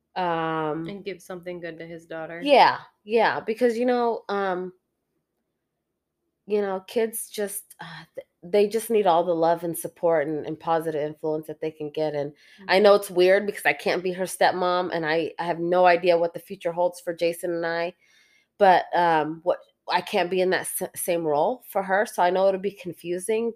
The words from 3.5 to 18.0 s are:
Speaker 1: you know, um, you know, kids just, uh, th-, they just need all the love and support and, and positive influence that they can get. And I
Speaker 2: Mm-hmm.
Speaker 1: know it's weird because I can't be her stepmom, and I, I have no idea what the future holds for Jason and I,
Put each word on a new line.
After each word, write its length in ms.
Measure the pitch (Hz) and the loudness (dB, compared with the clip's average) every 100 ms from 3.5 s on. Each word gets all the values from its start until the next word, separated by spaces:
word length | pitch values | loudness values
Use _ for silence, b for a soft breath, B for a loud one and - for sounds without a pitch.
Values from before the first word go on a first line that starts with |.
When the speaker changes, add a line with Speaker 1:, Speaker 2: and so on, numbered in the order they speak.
| 220 247 226 | 0 0 2
Speaker 1:
you 100 | 247 | 0
know, 380 | 247 233 226 - | 2 0 -2 -4
um, 440 | 202 196 180 185 - _ _ _ _ _ _ _ _ _ _ _ _ _ _ _ _ - | -4 -2 -4 -6 -12 _ _ _ _ _ _ _ _ _ _ _ _ _ _ _ _ -4
you 140 | 208 | -2
know, 180 | 202 190 190 | -2 -6 -6
kids 420 | 240 226 220 - | -2 -2 -4 -12
just, 460 | - 202 - - - | -8 -8 -8 -16 -20
uh, 240 | 170 160 165 | -18 -18 -18
th-, 120 | - - _ | -20 -20 _
they 240 | 175 208 208 | 0 2 2
just 200 | 220 214 | 0 0
need 180 | 220 190 | 2 4
all 160 | 165 | 4
the 100 | 180 | 2
love 300 | 170 165 170 | 2 2 0
and 120 | 170 165 | -2 -8
support 520 | 156 - 170 165 147 | -10 -4 0 0 0
and, 180 | 151 110 | -4 -8
and 120 | 156 | -8
positive 420 | - 165 160 156 | -2 -2 -2 -4
influence 460 | 151 156 156 156 156 | -6 -6 -6 -6 -8
that 120 | 156 | -10
they 120 | 160 | -10
can 180 | 156 151 | -8 -10
get. 240 | 147 156 | -4 -4
And 180 | 147 143 - B B 190 | -4 -8 -10 B B 2
I 80 | 185 | 6
Speaker 2:
Mm-hmm. 60 | |
Speaker 1:
know 100 | 208 | 8
it's 160 | 202 202 | 6 4
weird 360 | 180 180 202 202 | 2 4 4 2
because 200 | - - | -2 -2
I 60 | |
can't 300 | - 202 165 | -2 -2 -2
be 80 | 185 | -2
her 120 | 180 180 | -6 -6
stepmom, 640 | - 175 180 180 180 180 | 0 0 2 0 0 -2
and 120 | 170 | -4
I, 280 | 160 160 160 - | -2 -2 -2 -6
I 40 | |
have 140 | 170 165 | -6 -4
no 280 | 170 180 180 | 0 4 6
idea 300 | 175 185 170 | 6 4 2
what 180 | 170 | 2
the 60 | 170 | -4
future 300 | - 196 170 | -16 -10 -8
holds 280 | 170 175 175 | -2 -2 -4
for 120 | - | -10
Jason 400 | 165 170 170 180 | -4 -4 -2 -6
and 140 | 170 165 | -4 -4
I, 280 | 170 170 - | -4 -6 -10